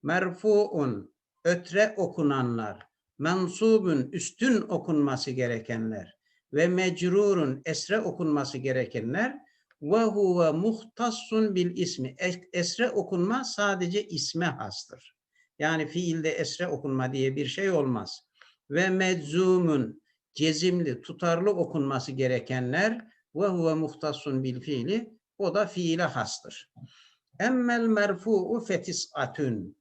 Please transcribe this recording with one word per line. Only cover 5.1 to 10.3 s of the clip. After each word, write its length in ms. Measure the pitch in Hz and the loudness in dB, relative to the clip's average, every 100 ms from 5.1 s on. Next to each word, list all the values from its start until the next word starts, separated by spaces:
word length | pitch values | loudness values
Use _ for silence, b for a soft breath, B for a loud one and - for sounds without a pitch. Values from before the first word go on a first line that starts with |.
| 127 - | 0 -4
gerekenler 840 | 127 123 117 110 113 113 107 90 _ _ _ _ | -2 -2 -2 -4 -4 -4 -6 -12 _ _ _ _
ve 140 | 143 175 | 0 2
mecrurun, 960 | 180 185 180 175 190 208 185 143 131 165 | 2 0 0 2 4 4 2 0 -2 -4
esre 340 | 156 - 214 | -6 -2 -2
okunması 580 | 190 - 165 147 135 135 | -2 -4 0 0 -2 -4
gerekenler. 880 | 131 131 120 123 110 160 247 285 b b b b | -2 -2 -2 -4 -4 -2 -2 -4 b b b b
Ve 220 | 147 208 | 0 2
huve 480 | 226 202 196 | 2 2 2